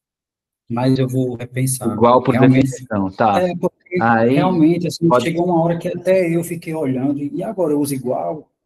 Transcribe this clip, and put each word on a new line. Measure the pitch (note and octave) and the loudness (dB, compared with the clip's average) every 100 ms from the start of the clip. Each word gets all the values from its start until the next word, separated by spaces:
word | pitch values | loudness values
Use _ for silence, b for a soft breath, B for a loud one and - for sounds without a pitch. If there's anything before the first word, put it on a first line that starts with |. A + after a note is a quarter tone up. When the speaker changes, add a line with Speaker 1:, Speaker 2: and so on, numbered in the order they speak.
| _ _ _ _ _ _ _ | _ _ _ _ _ _ _
Speaker 1:
mas | A#2 C3 C3 | -2 2 2
eu | B2+ | 0
vou | C3 B2 A#2 | 0 -2 -4
repensar. | A#2+ C3 C3 C3 G#2+ | -8 -4 -4 -2 -4
Speaker 2:
Igual | G#2 A#2+ B2+ | 2 4 4
por | C3 | 2
Speaker 1:
Realmente, | A#2+ C3 C3 C3 | 4 4 4 2
Speaker 2:
definição, | - - G#2 F#2+ | -4 -6 -4 -4
tá. | - E3 G3 | 0 2 2
Speaker 1:
é, | F#3 F3 | 0 -2
porque | F3+ - _ F3+ | -6 -6 _ -2
Speaker 2:
Aí, | A#2 A#2 A#2 | 2 2 2
Speaker 1:
realmente, | C#3+ F#3 F3 D#3 F3 E3 | 2 2 2 2 2 -2
assim, | - E3 | -2 2
Speaker 2:
pode, | D#3 | 2
Speaker 1:
chegou | E3+ E3 F3+ | 0 -2 0
uma | E3+ | 0
hora | E3 E3+ | 0 -2
que | F3+ | -6
até | E3+ F#3 F#3+ E3+ | -6 0 2 2
eu | E3+ | -2
fiquei | E3 E3+ E3 D#3+ | -4 -8 -8 -4
olhando, | C#3 B2+ C#3 D3 | -2 -2 -2 -4
e | C#3+ D#3 | -6 -6
agora | G3+ G3+ D#3+ | -8 -4 -2
eu | D3 | 0
uso | C#3 | -2
igual, | C3+ A#2+ D#2 E3+ D#3 - _ | -4 -4 -4 -4 -8 -14 _